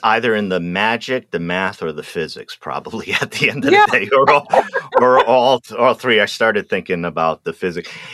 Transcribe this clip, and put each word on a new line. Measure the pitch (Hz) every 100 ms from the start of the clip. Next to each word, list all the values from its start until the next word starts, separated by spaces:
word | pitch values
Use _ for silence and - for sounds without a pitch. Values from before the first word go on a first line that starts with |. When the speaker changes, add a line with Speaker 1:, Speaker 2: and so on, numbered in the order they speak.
Speaker 1:
either | 113 113 117 107
in | 101
the | 92
magic, | 85 92 110 117 - 131 -
the | 85
math, | 85 90 95 -
or | 85
the | 76
physics, | - 85 76 - -
probably, | - - 67 - 113 -
<laughs> | -
at | -
the | - -
end | -
of | 139
Speaker 2:
Yeah. | 196 -
Speaker 1:
the | 127
day, | 202
or | 135 139
all, | 147 - - - - - -
or | 127 127
all, | 117 127 123 123 - 110
all | 123
three. | 113 127 107
I | 101
started | - 113 104 -
thinking | 98 87 87
about | 85 78 82 80
the | 82
physics. | - 92 85 - - -